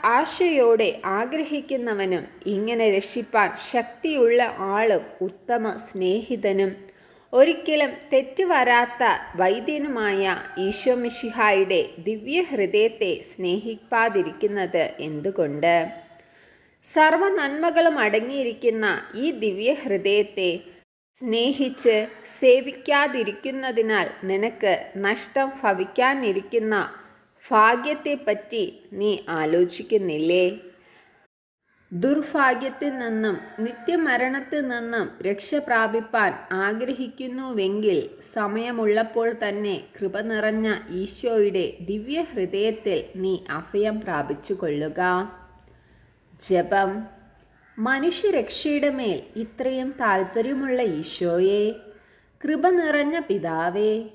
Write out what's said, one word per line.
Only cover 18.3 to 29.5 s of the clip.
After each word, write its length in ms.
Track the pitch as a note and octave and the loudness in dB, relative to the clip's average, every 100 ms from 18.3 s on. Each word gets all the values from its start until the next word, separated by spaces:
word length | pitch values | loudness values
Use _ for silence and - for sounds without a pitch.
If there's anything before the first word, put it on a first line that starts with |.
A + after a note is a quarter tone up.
| C#4 A#3+ A3 A#3+ A3 G#3 D#3+ - G#3 | -4 -4 0 0 2 0 -2 -6 -4
ഈ 40 | D4 B3 | -4 -2
ദിവ്യഹൃദയത്തെ 1040 | G#3 F#3+ A3+ D4 B3 G3 G3 G#3 G#3 - F#3 E3+ - - _ _ _ - | -2 0 0 0 -2 -2 2 2 2 -2 -2 -2 -10 -20 _ _ _ -10
സ്നേഹിച്ച് 800 | B3+ A3+ B3 C#4 C4 B3+ A#3 G#3+ G#3+ - - - | -2 0 0 0 -2 2 4 4 0 -10 -14 4
സേവിക്കാതിരിക്കുന്നതിനാൽ 1700 | C4 B3+ C4 - - C#4+ D4 B3+ G#3+ G3+ C4+ C4+ C4 A3+ A3 G#3+ E3+ - F#3+ | 6 6 4 -10 0 2 2 0 -4 -4 -8 -6 -4 0 2 2 0 -6 -4
നിനക്ക് 420 | G3 A3+ A#3 G3+ E3+ - G3 G3+ | 0 -2 0 0 0 -2 -4 -2
നഷ്ടം 420 | A#3 - C4+ C4+ C4+ | -2 -2 -2 -2 0
ഭവിക്കാനിരിക്കുന്ന 1160 | A3 F#3 F#3+ - B3+ C#4 A#3 F#3+ G3 A#3 A3 G#3 - - - _ _ _ | 0 0 -2 2 2 2 0 -2 -2 -2 0 0 -2 -8 -20 _ _ _
ഭാഗ്യത്തെപ്പറ്റി 1200 | - A3 A3 B3 C#4 D4 D4 C#4 G#3+ G#3 - A#3 F#3+ - - G3 | 2 6 6 4 0 -4 -4 -4 -2 -4 -4 -4 -4 -6 -16 -2
നീ 100 | G#3 G3 - E3 | -2 -2 -4 -2
ആലോചിക്കുന്നില്ലേ? 1080 | D#3 | 2